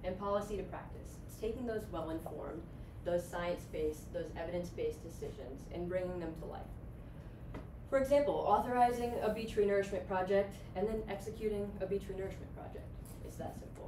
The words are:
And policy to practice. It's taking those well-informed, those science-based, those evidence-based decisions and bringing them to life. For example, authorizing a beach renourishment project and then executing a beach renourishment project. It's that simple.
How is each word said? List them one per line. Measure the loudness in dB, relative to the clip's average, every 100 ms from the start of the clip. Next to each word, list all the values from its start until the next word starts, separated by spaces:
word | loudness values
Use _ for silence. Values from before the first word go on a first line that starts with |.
And | 0 0
policy | 2 2 2 -2
to |
practice. | -2 -6 -8 -10 -10 -10 -12
It's | -4
taking | -2 0 0
those | -2 -2
well-informed, | -4 -2 -2 -4 -6 -6 -6 -8 -10 -10 -4 2
those | 2 2
science-based, | -2 0 -2 -2 0 0 0 -4
those | -4 -4 -4
evidence-based | -2 -2 -2 0 -2 -2
decisions | -6 -6 -6 -6 -8 -8 -6
and | -2 0
bringing | 2 0 -2
them | -4 -4
to | -6
life. | -8 -8 -10 -10 -10 -12 -12 -12 -12 -10 -8 -8 -12 2
For | 2
example, | 8 6 6
authorizing | 4 6 6 6 8 8 6 0 2
a | 2
beach | 2 0 4
renourishment | 6 6 4 -2 0
project | 2 6 6 4 -2 -6 0
and | 2
then | 2 -2
executing | -4 -4 -2 0 2 0 -2
a | 0
beach | 0 0
renourishment | -2 -2 -4 -8 -8
project. | -8 -8 -8 -8 -10 -8 -8
It's | -6
that | -6 -6
simple. | -10 -10